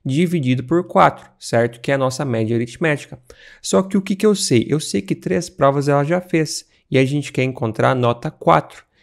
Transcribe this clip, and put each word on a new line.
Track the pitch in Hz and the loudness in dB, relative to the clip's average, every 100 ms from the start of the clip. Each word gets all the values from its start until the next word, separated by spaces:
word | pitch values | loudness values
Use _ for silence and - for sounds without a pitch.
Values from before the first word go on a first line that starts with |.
dividido | 135 139 175 170 127 127 | -4 0 0 0 0 -2
por | 123 165 175 | 0 -2 0
quatro, | 196 160 - - _ | 4 4 2 -14 _
certo? | - 117 120 - | -2 0 0 -2
Que | - | -4
é | |
a | 139 | 0
nossa | 131 127 | -2 -2
média | 139 113 110 | -4 -2 0
aritmética. | 117 120 - 165 143 - - _ - - - | -2 -4 -2 -2 -2 -6 -20 _ -20 -20 -14
Só | - 196 | 0 0
que | 190 196 | 2 -2
o | |
que | 190 | -2
que | 190 | 0
eu | 214 | 2
sei? | 196 - 220 - | 2 2 2 2
Eu | 151 | -4
sei | - 196 | -2 -6
que | 190 | -4
três | 160 185 185 170 | -8 -4 -4 -4
provas | - 139 139 143 | 0 2 2 0
ela | 143 | 0
já | 143 180 | 0 -2
fez | 180 165 151 - - _ _ | 0 -2 -2 -6 -14 _ _
e | 131 | 0
a | |
gente | 131 147 139 | 2 0 -4
quer | - | -4
encontrar | 131 127 113 107 123 | -4 -2 -6 0 0
a | |
nota | 131 120 120 156 | 2 0 -2 -8
quatro. | - 165 160 - - _ _ | -2 2 2 0 -16 _ _